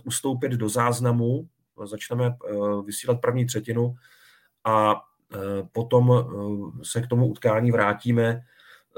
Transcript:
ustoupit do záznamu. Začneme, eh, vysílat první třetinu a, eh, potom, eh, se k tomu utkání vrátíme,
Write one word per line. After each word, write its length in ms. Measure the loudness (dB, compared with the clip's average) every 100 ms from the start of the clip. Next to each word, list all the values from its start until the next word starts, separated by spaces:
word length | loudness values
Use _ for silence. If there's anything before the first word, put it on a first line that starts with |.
| -6
ustoupit 460 | -4 -2 -2 -2
do 180 | -2 -2
záznamu. 800 | 0 2 2 2 2 2 0 -4 _ _ -16 -12
Začneme, 400 | -12 -6 -2 -2
eh, 300 | -2 -6 -4 -2 -2 -4
vysílat 360 | -6 -2 0
první 240 | 0 0 0
třetinu 500 | -2 -2 0 -2 -4 _ _ _ _ _ _
a, 380 | 0 4 4 2 -4 _ _
eh, 340 | -8 -6 -4 -6
potom, 400 | -6 2 4 6
eh, 720 | 4 2 -4 -6 -6 -8 -12
se 180 | -8 -6
k 60 | -2
tomu 200 | 2 2
utkání 440 | 2 0 2 4
vrátíme, 720 | 4 2 0 0 2 2 0 -6 _ -20 -20 _